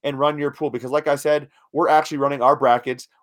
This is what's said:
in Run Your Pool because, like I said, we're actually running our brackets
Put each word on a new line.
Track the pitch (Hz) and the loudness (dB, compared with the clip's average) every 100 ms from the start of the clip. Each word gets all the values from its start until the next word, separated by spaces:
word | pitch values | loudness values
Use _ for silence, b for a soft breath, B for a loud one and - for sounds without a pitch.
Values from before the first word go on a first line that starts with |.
in | 143 135 | -8 -2
Run | 147 151 | -2 0
Your | 143 | -4
Pool | - 147 | -4 -6
because, | 117 123 | -6 -4
like | 147 147 | -2 0
I | 143 | -2
said, | 151 151 135 b b | 0 0 -2 b b
we're | 147 170 | -2 2
actually | - - 147 | 2 2 -2
running | 139 139 | -2 2
our | 127 143 | 2 4
brackets | 131 120 131 123 - _ | 4 2 0 -8 -10 _